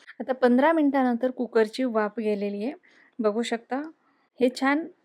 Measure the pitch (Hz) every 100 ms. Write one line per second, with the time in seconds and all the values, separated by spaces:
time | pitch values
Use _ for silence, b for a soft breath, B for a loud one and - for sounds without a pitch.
0 | B - 247 254 247 247 294 330 285 269
1 | 254 233 254 254 240 233 214 - 254 220
2 | 208 208 214 208 202 202 220 349 b b
3 | b - 214 208 233 226 - 262 311 -
4 | _ _ _ - 247 247 269 285 339 -